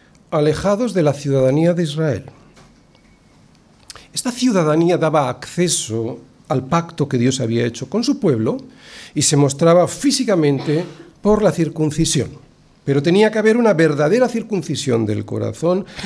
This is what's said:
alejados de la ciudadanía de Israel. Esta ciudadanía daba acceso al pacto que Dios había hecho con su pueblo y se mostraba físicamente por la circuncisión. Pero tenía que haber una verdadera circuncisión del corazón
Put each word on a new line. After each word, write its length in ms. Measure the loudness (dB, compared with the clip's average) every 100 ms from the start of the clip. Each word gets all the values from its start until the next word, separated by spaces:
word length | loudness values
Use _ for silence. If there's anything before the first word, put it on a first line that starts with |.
| _ _ _
alejados 640 | 0 0 0 0 0 0
de 80 | 0
la 100 | 0
ciudadanía 600 | 0 -2 2 2 4 2
de 80 | 2
Israel. 420 | -2 -2 -2 -4 -8 -20 -20 -20 -20 _ _ _ _ _ _ _ _ _ _ _ -20 -20 -14
Esta 180 | -8 -8
ciudadanía 680 | -2 0 2 2 2 2 2
daba 320 | 2 0 0
acceso 920 | -4 -8 -2 -2 -2 -4 -6 -6 -8 -16 _ -4
al 180 | -4 -2
pacto 420 | -2 -4 -6 -2
que 100 | 0
Dios 220 | 0 0
había 260 | -2 -2 -2
hecho 240 | -4 -6
con 140 | -2
su 160 | -2 0
pueblo 380 | 0 0 0 -4 -10 -20 -20 -20 -8
y 100 | -4
se 140 | 0 2
mostraba 520 | 2 2 4 4 4
físicamente 960 | 0 -2 0 0 2 2 0 -2 -4 -4 -12 -20 _
por 220 | 0 2
la 80 | 2
circuncisión. 800 | 0 -2 -2 -2 0 -2 -2 -4 -10 -20 _ _ _
Pero 180 | -2 0
tenía 280 | 2 4 4
que 100 | 4
haber 160 | 2 4
una 160 | 4
verdadera 560 | 4 2 2 2 2 2
circuncisión 760 | -2 -4 -6 -4 -4 -2 0
del 200 | 0 -4
corazón 600 | -6 -6 -6 -4 -2 -2 -4 -12